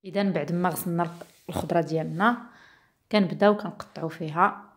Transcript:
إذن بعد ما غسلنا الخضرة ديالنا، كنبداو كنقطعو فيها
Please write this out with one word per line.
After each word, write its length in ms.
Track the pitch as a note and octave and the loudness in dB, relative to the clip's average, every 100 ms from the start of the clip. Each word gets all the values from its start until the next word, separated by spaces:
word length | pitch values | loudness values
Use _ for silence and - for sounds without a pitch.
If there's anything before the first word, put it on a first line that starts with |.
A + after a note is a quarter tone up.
| G3 | -4
إذن 260 | F#3 G3+ | -2 0
بعد 200 | E3 D3 | 0 -2
ما 180 | F3 F3+ | 0 0
غسلنا 420 | - F3+ E3+ E3+ - - _ - | -2 -4 -2 -2 -6 -20 _ -6
الخضرة 320 | - E3+ E3+ | -6 0 0
ديالنا، 680 | D3+ D#3+ D#3+ D#3+ A3 A#3+ - - - _ _ _ _ | 2 -2 -2 0 0 0 -8 -20 -20 _ _ _ _
كنبداو 460 | G#3 F3+ D3+ G3+ G#3 | 2 2 4 4 4
كنقطعو 520 | G3+ - - - D#3+ | -2 -12 -16 -8 -8
فيها 640 | - D#3 D#3 G3 - - | -6 -6 2 2 0 -18